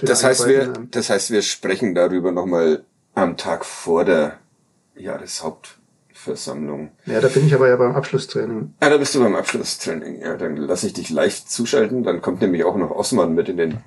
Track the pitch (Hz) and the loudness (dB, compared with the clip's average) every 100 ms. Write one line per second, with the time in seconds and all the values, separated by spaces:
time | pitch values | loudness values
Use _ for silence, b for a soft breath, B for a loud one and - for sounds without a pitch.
0 | 127 123 135 127 120 135 127 113 120 120 | 2 4 4 4 4 4 4 -4 -6 -4
1 | 110 101 - 107 98 - 90 95 107 87 | 0 0 2 0 0 -4 -4 -2 0 2
2 | 87 90 87 90 90 85 82 76 - _ | 2 2 0 -2 0 2 2 2 -2 _
3 | _ - 90 85 92 82 - - 85 82 | _ -2 -2 -2 -6 -6 -6 -12 -2 0
4 | 90 82 76 - _ _ _ _ _ - | 4 2 2 -4 _ _ _ _ _ -18
5 | 92 - - - 78 - - - _ _ | -12 -10 -10 -10 -10 -12 -20 -20 _ _
6 | _ - - 139 - 73 73 147 76 _ | _ -18 -10 -10 -8 -8 -8 -8 -12 _
7 | - 113 127 135 151 135 131 123 123 139 | -4 2 2 4 4 6 6 6 4 0
8 | - 131 - 113 110 110 - - 147 147 | -2 -4 -4 -6 -4 -6 -8 0 4 4
9 | 135 139 113 95 - 113 - - - 80 | 2 2 2 2 -2 -4 -4 -8 -6 -8
10 | 78 71 82 80 85 76 71 - 104 - | -8 -10 -8 -6 -6 -6 -2 -2 -2 -6
11 | 71 76 87 - - - 117 - 107 127 | -6 0 0 -2 -10 -4 0 2 2 0
12 | 101 85 - 92 104 85 85 98 82 92 | -2 -2 -4 -2 0 2 0 0 -2 -2
13 | 107 113 85 82 - 87 82 113 | 0 2 2 2 0 0 -2 -2